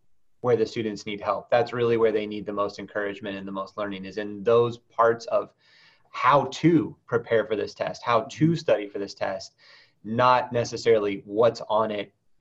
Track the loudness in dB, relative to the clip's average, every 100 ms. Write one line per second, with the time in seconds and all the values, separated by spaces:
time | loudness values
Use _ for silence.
0 | _ _ _ _ 0 2 2 -2 -6 -6
1 | -10 -6 -4 -4 0 0 0 0 0 4
2 | 2 2 -2 -8 -6 -4 -4 -6 -10 -6
3 | -6 -6 -10 -10 -8 -8 -10 -8 -8 -8
4 | -10 -8 -8 -4 2 4 4 -2 _ 2
5 | 2 2 0 -2 -2 _ _ _ _ _
6 | _ -2 2 4 2 0 4 4 2 -8
7 | -4 -4 2 0 2 -2 -4 -6 -6 -6
8 | 0 0 0 0 2 2 2 0 0 -8
9 | -8 -6 -6 -6 -12 _ _ -20 _ _
10 | -6 2 4 4 2 -2 -2 0 4 4
11 | 4 -4 -4 2 2 2 -2 0 0 -4
12 | -8 _ _ _